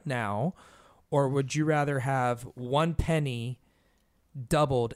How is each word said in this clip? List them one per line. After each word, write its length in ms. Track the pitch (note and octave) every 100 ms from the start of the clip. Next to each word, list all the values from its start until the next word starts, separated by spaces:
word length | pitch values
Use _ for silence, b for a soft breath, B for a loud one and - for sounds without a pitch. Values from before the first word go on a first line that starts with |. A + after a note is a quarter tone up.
| D3+
now, 480 | B2 G#2 G#2 D#3 b b b b b _
or 180 | C#3+ C3+
would 260 | C#3 C3
you 120 | D3+ D#3
rather 320 | D3+ C#3+ C#3
have 460 | B2+ C3+ B2 A#2+ B2
one 400 | - B2 C#3 E3+
penny 640 | D#3+ - D#3+ C#3+ A#2+ A#2 B2+ _ _ _ _ _ _ _ C#3 A#2+
doubled 460 | D#3 D3 C3 A#2